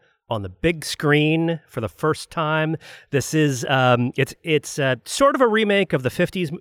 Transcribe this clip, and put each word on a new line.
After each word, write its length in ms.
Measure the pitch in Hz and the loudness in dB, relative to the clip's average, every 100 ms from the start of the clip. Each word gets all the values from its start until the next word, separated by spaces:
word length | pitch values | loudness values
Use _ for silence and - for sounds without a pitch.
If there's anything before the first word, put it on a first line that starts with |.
| _ _ - | _ _ -8
on 140 | 113 | -6
the 60 | 95 | -6
big 360 | 92 165 165 - | -4 -2 -2 -8
screen 760 | - 151 147 151 160 165 165 - | -4 2 4 4 2 0 -4 -8
for 140 | - | -8
the 80 | 110 | -8
first 400 | - 156 151 - | -4 -4 -4 -6
time. 480 | - 151 156 156 160 - - _ | -6 -2 -2 -2 -4 -10 -20 _
This 240 | 131 - | -4 0
is, 320 | 156 147 127 - | 2 2 0 -2
um, 480 | 131 127 120 123 - | 2 4 2 0 -2
it's, 180 | 131 - | -4 -6
it's, 360 | 170 151 - - | -2 -2 -2 -4
uh, 180 | 135 127 | -2 -2
sort 320 | - - 277 285 | -6 2 2 4
of 60 | |
a 60 | 247 | 2
remake 440 | 214 208 202 180 | 2 2 0 0
of 120 | 147 | 0
the 60 | 127 | -2
fifties 420 | - 180 190 160 | -2 -2 -2 -6
m-, 80 | 170 | -6